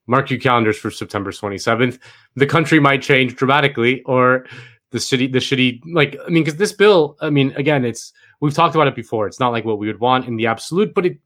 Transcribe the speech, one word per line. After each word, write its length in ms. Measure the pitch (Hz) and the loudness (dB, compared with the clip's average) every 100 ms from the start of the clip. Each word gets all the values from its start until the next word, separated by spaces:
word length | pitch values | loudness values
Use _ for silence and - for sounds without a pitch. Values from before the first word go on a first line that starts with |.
| - | -2
mark 240 | 131 135 | -2 0
your 80 | 123 | -2
calendars 380 | 131 120 107 107 | 0 2 2 -2
for 100 | 110 | -4
September 420 | - 104 104 98 | -10 -8 -8 -8
twenty-seventh. 680 | - 104 98 - 113 127 123 - - _ 127 | -8 -8 -6 -2 0 -2 -4 -18 -20 _ -2
The 120 | 139 | 0
country 320 | 160 156 160 | 0 2 4
might 240 | 143 139 | 4 2
change 320 | - 135 127 - | 2 2 2 -2
dramatically, 680 | 131 143 139 139 117 131 | 0 2 2 0 0 -2
or 440 | - 127 127 127 127 - - _ _ | 0 2 4 2 -2 -20 -20 _ _
the 100 | 117 | -8
city, 280 | - 131 131 | -2 0 0
the 120 | 127 | 0
shitty, 420 | - 131 127 120 160 | 0 2 2 0 -6
like, 240 | 170 143 - - | -2 -2 -4 -2
I 40 | |
mean, 140 | 170 151 | 0 0
'cause 100 | 151 | -2
this 180 | 208 | -2
bill, 420 | - 208 190 147 - | 2 4 6 2 -2
I 80 | 156 | -2
mean, 240 | 143 135 139 | 2 0 0
again, 280 | 143 143 120 | 0 0 0
it's, 260 | 117 - _ _ - | -6 -14 _ _ -4
we've 140 | 147 143 | -2 2
talked 180 | 165 | 2
about 140 | 156 139 | 2 0
it 80 | 123 | 0
before. 320 | 113 113 98 | -6 -4 -4
It's 120 | - | -2
not, 100 | 123 | -2
like, 160 | 117 110 | -2 -2
what 120 | 107 | -4
we 80 | 107 | -4
would 140 | 101 | -2
want 280 | 120 127 123 | 0 0 0
in 80 | 110 | -4
the 120 | 113 | -2
absolute, 480 | 113 - 170 208 196 | -2 -4 -2 -2 0
but 100 | 180 | -2
it 140 | - | -4